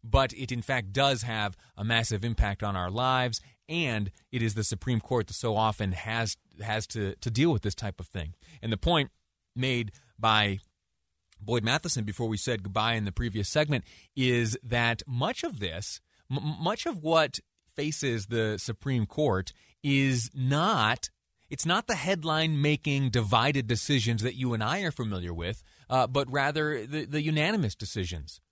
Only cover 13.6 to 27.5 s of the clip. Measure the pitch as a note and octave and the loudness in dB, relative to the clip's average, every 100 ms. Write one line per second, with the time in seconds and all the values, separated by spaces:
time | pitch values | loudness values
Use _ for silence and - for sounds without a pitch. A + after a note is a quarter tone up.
13.6 | D3+ C#3+ - - - - B2+ A#2+ A2+ G#2+ | 2 0 -2 -20 -12 0 2 4 2 -2
14.6 | A#2 A#2+ A#2 A#2 - A#2+ D#3+ B3 - D3+ | -2 0 0 -2 -4 -2 -2 -2 -6 -4
15.6 | F#2+ D#2+ - - _ _ _ C3 D3+ - | -6 -6 -8 -10 _ _ _ -4 -4 -2
16.6 | E3+ A#3 E4+ G3+ D3+ D#3+ D3+ - _ _ | -2 -2 -4 -4 2 4 4 -4 _ _
17.6 | _ - D3+ D3+ C#3 A#2 G2 A#2 A2 G#2 | _ -4 -4 -2 -2 -2 -2 0 0 -2
18.6 | - G#2+ C#3 B2+ G#2+ - D3+ F#2+ F#2 - | -6 -6 -2 0 0 2 2 2 -2 -12
19.6 | _ _ C#3+ C#3 C3+ B2+ A2+ C#3 B2+ C#3+ | _ _ 2 4 4 2 -2 -2 0 2
20.6 | F#3 F#3 G#2+ B2+ - _ _ _ _ C3+ | 2 4 2 2 -4 _ _ _ _ -4
21.6 | D#3+ F#3+ - F#3+ D3 F#3+ D#3+ D#3 D#3+ D3+ | 0 0 0 -2 0 0 2 2 2 4
22.6 | D3 D3 D3+ C#3 C3+ A#2+ G#2 A2+ C3 C#3 | 4 2 2 2 2 2 4 4 4 2
23.6 | A2+ A2+ - C#3 A2+ A2+ A#2 B2+ B2+ A2+ | 0 0 2 2 2 0 -2 -2 -2 0
24.6 | G#2+ F3+ F3+ C#3+ A2 F#2+ F2 E2+ E2+ A2 | 0 0 -2 -2 -4 -4 -4 -4 -4 -6
25.6 | - - - C3 B2 C3+ B2+ C#3 C#3 D3+ | -12 -20 0 2 2 0 0 0 0 0
26.6 | D3+ C#3 A2+ D3+ C#3 D3+ D3+ D#3 D#3+ | -2 -2 -4 -6 -2 -2 0 2 2